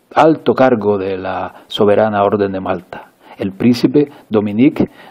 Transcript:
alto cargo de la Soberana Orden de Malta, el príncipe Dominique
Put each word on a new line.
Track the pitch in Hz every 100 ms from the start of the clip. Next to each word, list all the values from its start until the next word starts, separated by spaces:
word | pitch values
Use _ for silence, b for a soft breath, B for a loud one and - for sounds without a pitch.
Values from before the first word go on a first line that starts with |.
| _ -
alto | 151 156 -
cargo | 113 131 120 104 101
de | 95 95
la | 92 92 92 - -
Soberana | - 104 104 110 104
Orden | 101 104 101
de | 95
Malta, | 92 92 - - - _ B B
el | 104
príncipe | - 120 120 139 139 143 B B
Dominique | 107 104 104 135 - - B B